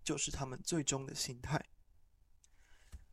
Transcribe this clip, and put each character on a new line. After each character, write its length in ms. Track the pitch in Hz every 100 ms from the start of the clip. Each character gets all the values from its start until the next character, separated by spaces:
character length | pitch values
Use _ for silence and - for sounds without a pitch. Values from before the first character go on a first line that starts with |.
就 120 | - 147
是 140 | -
他 160 | - 135
们 140 | 127
最 200 | - 170
终 220 | 143 139 135
的 80 |
形 260 | - - 123
态。 240 | 127 151 - - - - - - - - - - - - - - -